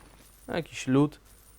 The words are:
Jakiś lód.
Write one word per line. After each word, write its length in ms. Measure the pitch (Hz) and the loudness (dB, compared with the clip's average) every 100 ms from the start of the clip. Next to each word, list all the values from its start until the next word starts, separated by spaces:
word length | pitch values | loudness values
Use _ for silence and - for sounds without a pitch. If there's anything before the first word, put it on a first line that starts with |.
| - - - - - | -20 -20 -20 -20 -8
Jakiś 400 | 180 160 - - | -6 -6 -8 0
lód. 320 | 131 151 - - - - | 2 2 -2 -20 -20 -20